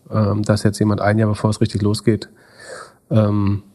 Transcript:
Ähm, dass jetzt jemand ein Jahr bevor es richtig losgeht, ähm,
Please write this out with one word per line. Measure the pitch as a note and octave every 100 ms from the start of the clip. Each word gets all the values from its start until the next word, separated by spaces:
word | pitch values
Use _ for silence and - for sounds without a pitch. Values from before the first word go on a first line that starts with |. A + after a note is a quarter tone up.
| -
Ähm, | G#2+ G#2 G#2
dass | G#2 G#2+
jetzt | G#2+ G#2
jemand | G#2+ G#2
ein | G2+ G#2+
Jahr | G#2+
bevor | G#2 A2
es | G#2+
richtig | G#2+ G2
losgeht, | G2+ G#2+ - G#2+ - _ _ - - - - _ -
ähm, | A2 G#2 G#2 G2 G#2 -